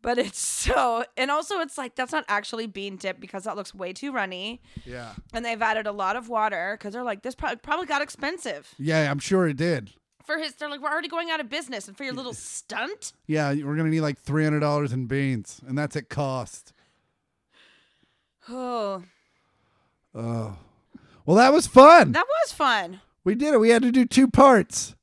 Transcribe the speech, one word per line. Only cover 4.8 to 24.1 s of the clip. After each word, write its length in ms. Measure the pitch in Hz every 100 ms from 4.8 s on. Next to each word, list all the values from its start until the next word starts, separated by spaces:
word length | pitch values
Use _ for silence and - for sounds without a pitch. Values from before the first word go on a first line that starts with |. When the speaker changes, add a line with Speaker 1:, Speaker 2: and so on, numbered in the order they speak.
| 123
Speaker 2:
Yeah. 280 | 123 117 101 -
Speaker 1:
And 100 | 226
they've 160 | 233 226
added 260 | 220 220 214
a 40 |
lot 220 | 208 190
of 140 | 226 226
water 480 | 233 214 190 180 220
'cause 120 | 208
they're 100 | 226
like, 200 | 247 202
"This 120 | 254
pro-, 220 | 254 294 240
probably 300 | - 302 349
got 140 | 285
expensive." 720 | 294 - 277 349 262 147 - -
Speaker 2:
Yeah, 320 | 143 160 147
I'm 80 | 143
sure 300 | - 190 175
it 80 | 139
did. 340 | 165 151 104 _ _ _
Speaker 1:
For 140 | - 311
his, 160 | 311
they're 160 | - 294
like, 100 | 285
"We're 80 | 294
already 180 | 302 330
going 220 | 330 339
out 100 | 320
of 80 | 247
business." 400 | 285 269 240 196
And 80 | 196
for 80 |
your 100 | 277
little 180 | 254 254
stunt? 800 | - - - - 202 262 415 - _ -
Speaker 2:
Yeah, 260 | 156 143
we're 200 | 143 143 151
gonna 120 | 160
need, 120 | 160
like, 160 | 151 139
three 240 | - 147
hundred 160 | 156 151
dollars 320 | 147 147 143
in 140 | 127 123
beans, 540 | 135 135 123 98 - 127
and 100 | 131
that's 200 | 147 156
at 120 | 117
cost. 640 | - 139 131 107 - - _ _ _ _ _ _ _ _ _ _ _ _ _ _ _ _ _ -
Speaker 1:
Oh. 540 | 247 247 240 202 190 180 _ _ _ _ _ _ _ _ _ _
Speaker 2:
Oh. 420 | 113 117 117 107 90 - _ _ - _ _ -
Well, 100 | 190
that 160 | 254
was 140 | 302 -
fun. 460 | 254 285 339 180
Speaker 1:
That 140 | 285 440 622
was 80 | 622
fun. 480 | - 285 220 175 185 _ _
Speaker 2:
We 100 | 180
did 180 | 214 294
it. 40 | 269
We 100 | 226
had 120 | 233
to 80 | 247
do 140 | 254
two 220 | 247